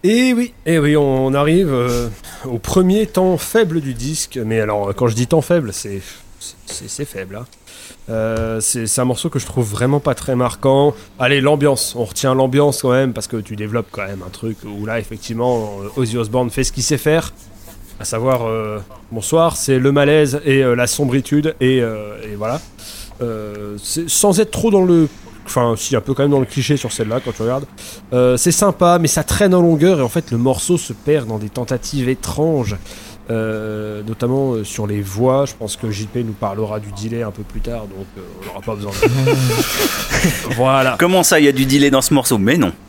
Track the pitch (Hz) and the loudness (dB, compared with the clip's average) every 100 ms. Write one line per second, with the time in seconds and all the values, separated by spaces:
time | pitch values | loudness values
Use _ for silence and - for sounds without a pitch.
0 | 185 233 254 240 240 - 160 165 147 151 | 4 4 4 2 -2 -4 0 2 4 4
1 | 139 131 131 139 147 170 180 127 123 120 | 4 2 2 2 4 4 2 0 0 -2
2 | 120 101 - - 139 117 - 190 185 202 | -4 -8 -16 -14 -8 -8 0 2 4 2
3 | 220 - 185 170 - 226 202 165 139 117 | 2 2 2 0 0 0 2 0 -4 -6
4 | 127 156 - 131 110 113 107 104 101 101 | -6 -6 -6 -6 -2 -2 0 -2 -2 0
5 | 123 110 123 160 - 175 120 - 104 98 | 0 2 2 2 2 0 0 -8 -10 -10
6 | - - - - - - - - 131 - | -12 -20 -20 -18 -18 -18 -14 -14 -12 -10
7 | 143 98 95 104 120 - - - - - | -10 -10 -12 -12 -14 -20 -20 -20 -20 -18
8 | - 113 110 113 113 113 110 123 110 - | -6 -2 -2 -2 -2 -2 -2 -2 -2 0
9 | 127 120 165 139 - - 110 104 123 143 | 0 0 -2 -4 -4 -2 -2 0 0 2
10 | 143 120 - 123 123 - 135 135 147 143 | 0 -2 -2 0 0 0 2 4 4 2
11 | - - 127 143 139 147 143 131 - 120 | -16 -2 2 4 4 4 4 2 -2 -4
12 | 110 - 135 131 131 135 147 135 131 127 | -4 0 0 2 4 4 2 2 2 2
13 | 135 110 - 113 101 107 107 117 110 - | 2 -2 -6 -8 -8 -8 -4 -4 -4 -8
14 | 98 98 92 - 113 107 110 101 107 117 | -8 -8 -12 -8 -8 -8 -10 -8 -6 -6
15 | 104 110 - 113 123 120 107 101 101 139 | -6 -12 -8 -2 0 0 -4 -8 -8 -4
16 | 120 120 107 123 120 135 127 - 117 139 | -2 -2 -2 0 -2 -2 -2 -2 -2 0
17 | 151 160 - - - - - - - - | 2 0 -2 -14 -20 -20 -20 -20 -20 -12
18 | 101 113 127 127 113 113 107 107 92 - | -6 -2 0 0 0 -4 -4 -8 -12 -20
19 | - 113 - 160 165 - - 131 135 143 | -12 -8 0 2 2 0 0 2 4 4
20 | 143 156 147 143 143 135 131 120 123 - | 4 4 4 0 2 4 4 2 0 0
21 | 139 135 123 147 156 - 127 131 117 107 | 0 0 2 0 0 0 2 2 0 -4
22 | 104 107 110 104 110 147 - - - - | -10 -12 -12 -6 -4 -4 -8 -20 -18 -16
23 | - - 120 110 107 104 104 104 - 160 | -16 -8 -6 -6 -8 -10 -10 -10 -6 -6
24 | 165 - 208 185 214 - 226 202 185 170 | -2 2 4 4 0 0 2 4 6 4
25 | 151 - - - - - 120 110 - 123 | 4 -2 -20 -18 -6 0 0 0 0 -2
26 | 117 135 143 143 127 - 123 147 117 - | 0 0 2 2 0 -2 0 0 -2 -4
27 | 107 123 127 110 113 131 143 - - - | -2 -2 -4 -4 -2 -2 -6 -16 -18 -18
28 | - 123 127 123 180 - 202 - 175 175 | -2 2 4 4 2 4 2 4 4 4
29 | 165 - - - 202 185 170 160 175 170 | 2 0 -2 2 4 6 6 6 4 4
30 | 123 170 - 117 127 127 - 175 - 107 | 2 -2 -2 0 2 0 0 0 -2 -6
31 | - 151 113 107 104 131 120 127 - 143 | 0 0 0 -6 -6 -6 -4 -4 -4 -2
32 | 123 131 - - 160 151 104 98 - - | -2 -2 -4 -2 0 0 -2 -6 -10 -18
33 | - - - 113 110 110 110 107 107 104 | -18 -18 -6 -4 -2 -4 -6 -6 -8 -8
34 | 107 110 123 135 135 113 101 - 104 104 | -8 -4 -2 0 0 -2 -4 -6 -4 -4
35 | 98 98 127 131 139 - 110 - 113 101 | -4 0 2 2 -2 -6 -10 -6 -6 -6
36 | 107 123 113 101 107 101 107 107 104 98 | -6 -6 -6 -6 -6 -4 -6 -6 -8 -10
37 | 110 117 110 101 101 - - 117 104 95 | -8 -6 -6 -10 -10 -6 -6 -8 -10 -14
38 | 98 98 87 92 101 95 107 104 101 98 | -14 -16 -18 -16 -14 -12 -8 -8 -8 0
39 | - 131 131 135 127 - - - 359 - | 2 2 2 2 2 0 -2 -2 -2 -4
40 | - - 170 - 131 120 131 135 131 120 | -4 0 0 0 -4 0 4 4 2 2
41 | 175 185 180 160 143 131 135 143 143 131 | 2 4 4 6 6 4 2 4 6 4
42 | - 147 - 113 98 165 98 - | 4 2 4 2 4 2 2 -2